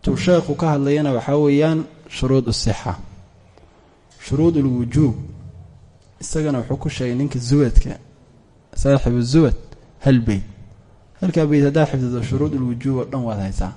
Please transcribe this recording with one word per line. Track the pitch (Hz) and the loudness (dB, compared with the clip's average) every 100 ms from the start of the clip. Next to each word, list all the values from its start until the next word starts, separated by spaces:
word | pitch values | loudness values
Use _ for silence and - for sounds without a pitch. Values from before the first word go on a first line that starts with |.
Tuu | - 185 | -2 -2
sheekhu | - 175 160 | 2 2 2
ka | 143 165 | -2 0
hadlayana | 147 139 147 147 | 0 0 0 0
waxaa | 123 117 147 | -2 0 2
weeyaan | 147 143 156 160 156 - - | 4 4 2 0 -4 -14 -18
shuruudu | - 131 135 120 | -6 2 2 2
sixa. | 113 - 104 - 90 - - - _ _ _ - _ _ _ _ _ | -2 -2 -4 -6 -8 -12 -18 -20 _ _ _ -20 _ _ _ _ _
Shuruudul | - 135 165 160 135 | -6 2 2 2 0
wujuub | 123 120 147 151 110 - - - - - - - _ _ _ | 0 -2 2 2 0 -10 -16 -18 -20 -20 -20 -20 _ _ _
isagana | - 160 151 135 | -6 -2 -2 -2
wuxuu | 113 139 | -4 -4
ku | 156 | -4
sheegay | - 123 123 | -4 -4 -2
ninka | 139 131 | -2 -4
zuwadka, | 120 143 131 - - - - - _ _ _ _ _ | 0 2 6 6 4 -6 -16 -20 _ _ _ _ _
saaxibu | - 135 139 - 120 | -2 2 2 2 0
zuwad, | 120 151 147 - - - - - | 2 4 4 0 -6 -20 -20 -4
hal | - 131 | 2 2
bayt. | 113 98 98 - - - - - _ - | 2 -4 -4 -14 -20 -20 -20 -20 _ -6
Halkaa | 185 170 151 | -2 0 2
bayt | 147 | 2
haddaa | 143 147 151 | 2 2 0
xifdido | 135 123 123 | 0 -2 -4
shuruudul | 117 131 147 143 | -4 -2 -2 -2
wujuub | 127 117 135 131 | -4 -4 -4 -4
oo | |
dhan | 120 135 | -4 -6
waad | 117 107 | -4 -4
haysaa. | 98 101 185 | -6 -4 -6